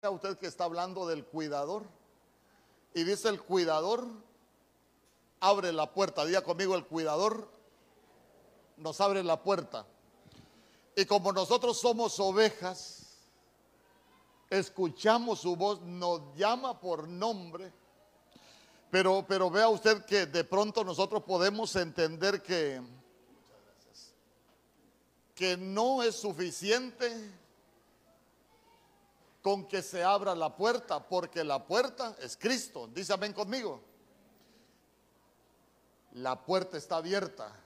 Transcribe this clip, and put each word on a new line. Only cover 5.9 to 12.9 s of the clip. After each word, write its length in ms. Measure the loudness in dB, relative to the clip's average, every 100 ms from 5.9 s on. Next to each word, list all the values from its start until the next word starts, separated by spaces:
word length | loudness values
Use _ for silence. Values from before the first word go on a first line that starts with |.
puerta". 320 | 0 0 0 0
Diga 160 | 0
conmigo, 320 | 0 -2 0
"El 140 | 0 -2
cuidador 600 | -4 -2 2 0 0 -10 -20 _ _ _ _ _ _ _ _ _ _ _ -10
nos 220 | -8 2
abre 240 | 4 4
la 200 | 2 0
puerta". 420 | 2 0 0 -12 -14 _ _ _ -20 -20 -20 _ _ _ _ -2
Y 100 | 4
como 260 | 4 4
nosotros 480 | 0 2 2 2 2
somos 400 | 2 2 0 2
ovejas, 1000 | 2 6 4 4 -8 -8 -14